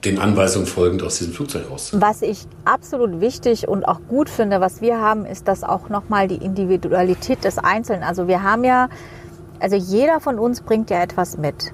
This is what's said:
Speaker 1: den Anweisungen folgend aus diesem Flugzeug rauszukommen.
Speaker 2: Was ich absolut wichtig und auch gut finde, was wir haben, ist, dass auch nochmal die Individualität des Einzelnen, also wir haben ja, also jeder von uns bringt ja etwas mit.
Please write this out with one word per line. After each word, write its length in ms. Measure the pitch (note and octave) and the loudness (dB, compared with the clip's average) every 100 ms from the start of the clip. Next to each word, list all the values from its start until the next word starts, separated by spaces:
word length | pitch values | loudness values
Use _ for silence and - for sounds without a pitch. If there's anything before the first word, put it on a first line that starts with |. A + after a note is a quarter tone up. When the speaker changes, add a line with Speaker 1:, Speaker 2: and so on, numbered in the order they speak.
Speaker 1:
den 140 | G2+ F#2+ | 0 0
Anweisungen 460 | G#2 G2+ F#2+ G2+ F2+ | 2 4 4 2 0
folgend 360 | - F2 F2+ | 2 2 2
aus 140 | - - | -2 -4
diesem 140 | E2+ | -6
Flugzeug 360 | E2+ C#3+ - - | -6 -6 -6 -8
rauszukommen. 380 | C3+ - G#3 G3+ | -10 -4 2 2
Speaker 2:
Was 120 | G#3+ | 2
ich 240 | A3 G3+ - - - | -4 -4 -10 -8 -2
absolut 540 | A#3+ - C#4 A#3+ E3+ | -2 -2 -2 -2 2
wichtig 460 | G#3 C4 B3 A3+ - | -2 0 0 0 0
und 160 | G3 - | -2 0
auch 120 | E3 E3 | -2 -2
gut 220 | A#3+ D4+ | 0 0
finde, 300 | - G#3+ G3 | 0 0 2
was 200 | F#3 - | 2 0
wir 180 | A3+ A#3 | 0 2
haben, 260 | G#3+ A3 G3+ | 2 0 -2
ist, 220 | F#3 - | -6 -2
dass 160 | F#3+ | -2
auch 260 | - F#3 - | 0 -2 -2
nochmal 380 | G#3 - G#3 F#3+ | -6 0 0 2
die 100 | F#3 | 0
Individualität 1040 | F#3+ F#3+ F#3 F#3 - F3+ F3+ F3+ - C4 | -4 -2 2 2 2 2 2 0 0 0
des 160 | G3 - | 0 0
Einzelnen, 420 | - G3+ A#3 G3+ | 0 0 0 -4
also 240 | E3 F3+ F3 | -2 -2 2
wir 140 | F3+ | 2
haben 220 | G3 A3 | 2 2
ja, 260 | B3+ B3+ B3+ - - - - - - - | 4 4 2 -2 -16 -18 -18 -18 -18 -4
also 160 | F#3+ G3+ | 0 0
jeder 440 | F3+ G3 C#4+ D#4+ | 2 2 4 2
von 200 | C#4+ A#3+ | 0 0
uns 220 | A#3 B3 | 0 -2
bringt 280 | - A3 A3+ | 0 0 2
ja 120 | F3+ | 0
etwas 340 | F3 - F3 - | 0 -2 -4 -2
mit. 340 | D3 C#3 - | -4 -4 -10